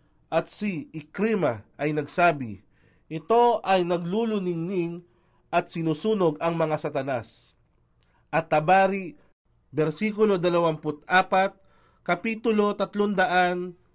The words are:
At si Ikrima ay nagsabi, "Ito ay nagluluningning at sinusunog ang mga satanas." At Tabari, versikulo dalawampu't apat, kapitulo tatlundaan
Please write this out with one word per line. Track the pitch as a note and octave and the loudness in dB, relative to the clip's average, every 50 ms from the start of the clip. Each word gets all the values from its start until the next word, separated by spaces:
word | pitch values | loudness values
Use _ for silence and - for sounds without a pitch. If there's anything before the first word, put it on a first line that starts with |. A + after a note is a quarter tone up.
| _ _ _ _ _ - | _ _ _ _ _ -4
At | D#3 E3+ F3 - | -4 -4 -4 -4
si | - - G#3 G#3 F3 D3 A#2+ - - | -8 -6 -4 -4 -4 -6 -8 -10 -12
Ikrima | D#3 D#3 _ - - G#3 A3+ A3 F#3+ E3 C3 A2+ G2+ - _ _ | -14 -14 _ -4 -2 0 0 0 0 0 0 -2 -4 -10 _ _
ay | - D3 D#3 | -6 -4 -2
nagsabi, | D3+ D3+ C#3+ - - F#3 F3 E3+ D#3+ C#3+ B2+ A2 G2 - _ _ _ _ _ _ _ _ _ - | -2 -2 -4 -4 0 2 2 2 2 0 -4 -8 -10 -12 _ _ _ _ _ _ _ _ _ -12
"Ito | D#3 D#3+ D#3+ - A3+ A#3+ A#3+ A#3+ A3+ - | -12 -8 -2 2 4 4 4 4 2 2
ay | - F#3 G3 F#3 F3 | 0 2 2 2 2
nagluluningning | E3+ F3+ F3 F3 E3+ F#3+ A3 A#3 A3+ G#3+ G3+ F#3 F3+ F3 E3 E3 F3+ G3+ F3+ E3+ E3+ E3+ F3 - _ _ _ _ _ _ _ _ - | 0 -2 -2 -2 -2 -2 -2 0 0 -2 -2 -2 -2 -4 -4 -4 -4 -2 -2 -2 -4 -6 -10 -16 _ _ _ _ _ _ _ _ -2
at | E3+ F3 F3 - | -2 -2 -2 -2
sinusunog | - E3+ D#3+ D#3+ D#3 D3+ - G#3+ A3 G3 F3+ D#3+ D3 D3+ | -6 -4 -2 -2 -2 -2 0 -2 0 2 2 0 0 0
ang | E3 E3+ E3+ | -2 -2 -2
mga | E3 D#3+ D#3 D#3 D3+ | -2 -2 -2 -2 -4
satanas." | - D3+ C#3+ C#3 C3 C#3 C3 A#2 G#2 - - - - - _ _ _ _ _ _ _ _ _ _ _ _ _ _ _ - | -4 -4 -6 -6 -4 -4 -6 -6 -6 -10 -16 -20 -20 -20 _ _ _ _ _ _ _ _ _ _ _ _ _ _ _ -2
At | - D#3+ D#3+ - | -2 -2 0 2
Tabari, | D#3 D3+ D#3 D#3+ F#3 F#3+ G3 F#3+ G3 G3 F#3+ E3 - - _ _ _ _ _ _ _ _ _ _ | 0 0 4 4 4 4 4 4 0 -2 -8 -10 -14 -18 _ _ _ _ _ _ _ _ _ _
versikulo | C3 D3 D3+ D#3+ D#3 - G#3 A3 G#3 G#3 G#3+ G#3 G3 F3+ | -2 -2 -2 -2 -2 -2 -4 -2 0 2 2 2 2 2
dalawampu't | E3 F3+ F3 E3+ E3+ E3 D#3 D3+ - D3+ D3 - - | 2 2 2 2 2 2 0 -2 -4 -8 -8 -8 -4
apat, | - F3+ F#3 F#3 - G3 F#3+ F#3+ G3 - _ _ _ _ _ _ _ _ _ - | 2 2 2 2 4 2 2 2 0 -2 _ _ _ _ _ _ _ _ _ -6
kapitulo | - F3 F3 - A3+ A3 A3 A#3 A#3 A3 G#3 G#3 G#3 | -4 -4 -4 -2 -6 -4 -2 0 0 2 2 2 0
tatlundaan | G3+ G#3 G3 - - G#3 G#3 G#3 G3 F#3 F#3 E3 F3+ F3+ F3+ F3+ F3+ F3+ F3+ F3+ F3 _ _ _ | 0 -2 -4 -4 -2 -2 -2 0 2 2 2 2 4 4 2 2 0 -2 -6 -8 -12 _ _ _